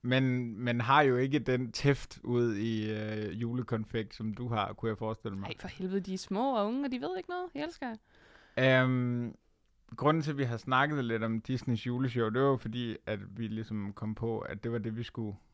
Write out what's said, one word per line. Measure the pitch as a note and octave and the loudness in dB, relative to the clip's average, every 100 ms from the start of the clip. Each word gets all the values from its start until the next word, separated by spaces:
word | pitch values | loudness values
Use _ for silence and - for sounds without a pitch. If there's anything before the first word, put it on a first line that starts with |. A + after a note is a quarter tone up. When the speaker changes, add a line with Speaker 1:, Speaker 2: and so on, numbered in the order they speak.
Speaker 1:
Men, | B2 C3 C3 B2+ A#2+ G#2+ | 2 4 4 2 -2 -4
men | B2 A#2+ | 0 0
har | A#2 C#3 | 6 6
jo | C#3+ B2 | 8 6
ikke | C3+ C#3+ | 4 2
den | A#2+ B2+ B2+ | 2 0 0
tæft | - C#3+ C#3 - - | 0 2 2 0 -12
ud | - A#2+ A#2+ G2+ | 0 2 2 2
i, | A2+ A2 G#2+ | 0 0 -2
øh, | G#2+ G#2+ G#2+ G#2+ F#2+ | -2 -2 -4 -4 -4
julekonfekt, | A#2 B2 B2+ A2 G#2+ A#2 G#2 | -4 -4 -2 -2 -2 -4 -4
som | - A2 | -6 -6
du | G#2 B2 | -4 -2
har, | A2+ F#2+ | 0 -2
kunne | G2+ A2+ | 0 -2
jeg | G#2+ | -2
forestille | A2 A2+ - G2 | -4 -4 -6 -6
mig. | G2 | -6
Speaker 2:
Ej, | - | -8
for | F#3 | -10
helvede, | - F#3 G3 | -8 -2 -2
de | F#3 | -2
er | F#3 | -6
små | - G3 C4 A#3+ | -4 -2 0 2
og | G3+ | 0
unge, | B3+ C#4+ | 0 -2
og | |
de | B3 | -2
ved | D4 F#4 | -4 -4
ikke | F4+ | -6
noget. | F4+ F4+ | -6 -6
Jeg | C#4+ | -6
elsker | D#4 E4+ B3+ A3 _ _ - - - - | -8 -6 -8 -10 _ _ -20 -20 -10 2
jer. | C3 C3 | 6 6
Speaker 1:
Øhm, | B2+ B2+ B2 A#2+ A#2+ - _ _ _ _ _ A#2 | 4 2 0 0 -4 -8 _ _ _ _ _ 0
grunden | D3 D#3+ | 2 2
til, | D3 | 0
at | C#3 | -2
vi | |
har | C3 A#2 | -2 -2
snakket | - C3 C#3+ D3+ | 0 2 4 2
lidt | A#2+ A2+ | 0 0
om | A2+ A2+ | 0 -2
Disneys | - C3 - A#2 - | -2 -2 0 0 0
juleshow, | B2 C3 A#2+ A2+ | 0 0 2 2
det | A2+ | 4
var | C#3 C3 | 4 4
fordi, | A#2 A#2 A#2+ G#2 - | 0 -4 -4 -6 -4
at | G#2+ G2+ G2 | -6 -6 -6
vi | A2+ | -4
ligesom | A2 A2 G#2+ G2+ | -4 -4 -4 -6
kom | G2+ G#2+ | -6 -6
på, | G#2+ A#2 A2+ | -2 -2 -2
at | - G2+ | -4 -6
det | A#2 | -4
var | A#2 | -2
det, | A2 A2 | -4 -6
vi | |
skulle | A#2+ - A2 G2+ _ | -8 -6 -6 -8 _